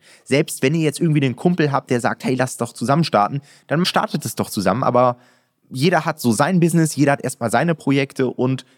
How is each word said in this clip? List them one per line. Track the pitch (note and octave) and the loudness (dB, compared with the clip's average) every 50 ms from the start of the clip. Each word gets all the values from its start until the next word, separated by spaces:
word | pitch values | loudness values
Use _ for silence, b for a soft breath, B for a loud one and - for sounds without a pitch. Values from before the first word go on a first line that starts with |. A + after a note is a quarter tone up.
| b b b b b | b b b b b
Selbst | - B2+ D3 D#3+ - - - | 0 0 0 0 -2 -4 -2
wenn | C4 C3+ D#3+ | 0 0 0
ihr | E3 | 0
jetzt | D#3 D3 - - | 0 -2 0 0
irgendwie | E3+ D#3+ D3 D3+ | 0 2 2 2
den | C#3 C3 A2+ | 2 0 0
Kumpel | - - F3+ F3+ F3 D3+ C#3+ | 0 0 0 2 2 0 0
habt, | C3+ B2 - - | 0 -2 -2 -2
der | C3 A#2+ | -2 0
sagt, | A#2 G#2+ A2+ - - | 0 -2 -4 -4 -4
hey, | A3 C3 | -2 -2
lasst | B2+ C3 B2 - - | -2 -2 -4 -4 -6
doch | A#2 - - | -8 -8 -6
zusammen | - A#2+ A#2 C#3 E3+ D3+ | -4 -2 0 2 2 2
starten, | - - G#2 G2+ G2+ D3+ C#3 b b b b b | 2 2 2 2 0 -2 -6 b b b b b
dann | - C#3 E3 F3+ | -4 -2 -2 0
startet | - - F3+ - - - D3+ - | 0 0 -2 -2 -2 -4 -6 -6
es | A#2+ - | -6 -4
doch | - G#2 - | -4 -6 -4
zusammen, | - G#2+ F2+ F#2+ F#2+ C3 | -4 -2 0 0 0 0
aber | A#2 A#2+ B2 B2 B2+ B2 A#2+ b b b b b b b b _ _ _ - | 0 2 2 4 2 2 0 b b b b b b b b _ _ _ -4
jeder | B2+ C#3+ F#3 F3+ D#3 - | 0 2 2 2 2 0
hat | E3 D3+ - | -2 -4 -2
so | - A#2+ | 0 0
sein | G#2+ G2+ C#3+ E3+ F#3+ F3 | 2 2 2 2 2 2
Business, | E3+ E3 D#3 E3 D#3+ D3+ - | 2 4 4 2 2 2 2
jeder | C3+ C#3 C#3 | 0 2 2
hat | C#3+ - - | 2 0 -2
erstmal | B2+ - - A#2+ A2 | -6 -6 -4 -2 0
seine | A#2 A#2+ D#3 E3+ D#3+ | 0 0 2 0 -2
Projekte | - - C#3+ C3+ C#3 C3+ - - - C3 A#2+ | -2 -2 0 0 0 0 -2 -2 -2 -2 -2
und | - - B2+ C3 C3 B2+ b b b | -2 -2 -2 -2 -2 -4 b b b